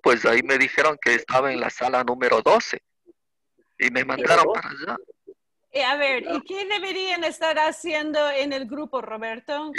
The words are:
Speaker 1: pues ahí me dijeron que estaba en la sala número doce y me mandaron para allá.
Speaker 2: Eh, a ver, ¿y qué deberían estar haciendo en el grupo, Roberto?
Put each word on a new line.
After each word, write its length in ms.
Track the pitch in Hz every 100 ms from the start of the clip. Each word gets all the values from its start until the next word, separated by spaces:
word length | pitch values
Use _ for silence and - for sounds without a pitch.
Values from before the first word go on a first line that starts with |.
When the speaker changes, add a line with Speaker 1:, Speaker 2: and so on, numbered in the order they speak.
Speaker 1:
pues 240 | 139 117 117
ahí 160 | 117
me 160 | 131 135
dijeron 400 | 131 - 151 147
que 140 | 120
estaba 380 | 117 - 127 135
en 80 | 127
la 100 | 120
sala 320 | - 123 127
número 400 | 123 127 123 113
doce 400 | 139 220 - - _ _ _ _ _ _ _ _ _ -
y 120 | 123
me 140 | 127
mandaron 480 | 131 131 151 170 160
para 180 | - -
allá. 260 | 139 165 - - _ - - _ _ _
Speaker 2:
Eh, 140 | 277
a 100 | 254 285
ver, 280 | 277 254 330
¿y 140 | 311
qué 220 | - 381
deberían 580 | 392 415 381 381 370 349
estar 360 | 330 - 320 311
haciendo 720 | 311 320 339 302 302 302 294
en 240 | 277 285
el 120 | 277 233
grupo, 360 | 285 302 254
Roberto? 720 | 220 220 226 226 - 285 311